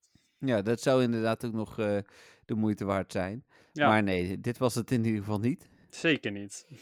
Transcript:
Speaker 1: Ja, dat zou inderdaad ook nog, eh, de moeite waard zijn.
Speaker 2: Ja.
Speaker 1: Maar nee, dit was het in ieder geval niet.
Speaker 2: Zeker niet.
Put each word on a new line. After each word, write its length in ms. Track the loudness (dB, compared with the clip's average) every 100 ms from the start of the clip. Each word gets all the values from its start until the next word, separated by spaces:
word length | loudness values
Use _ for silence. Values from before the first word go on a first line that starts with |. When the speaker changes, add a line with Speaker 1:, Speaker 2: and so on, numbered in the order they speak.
| _ _ _ _
Speaker 1:
Ja, 240 | 0 0
dat 200 | 0 0
zou 220 | 2 4
inderdaad 420 | 4 2 0 -2 -4
ook 80 |
nog, 260 | -4 -4 -2
eh, 180 | -2 -2 -4 -14 -20 _ -6
de 100 | 0
moeite 300 | 0 0 0
waard 260 | -2 -2
zijn. 340 | -4 -4 -6 -14 _ _
Speaker 2:
Ja. 140 | 0 4
Speaker 1:
Maar 160 | 4
nee, 360 | 4 2 0 -4
dit 180 | -4 0
was 180 | 0 0
het 160 | 0
in 120 | 0 2
ieder 140 | 0
geval 200 | -2 -2
niet. 300 | 0 -2 -8 _ _
Speaker 2:
Zeker 420 | -2 0 0 -2
niet. 360 | -8 -10 -14 -18 -20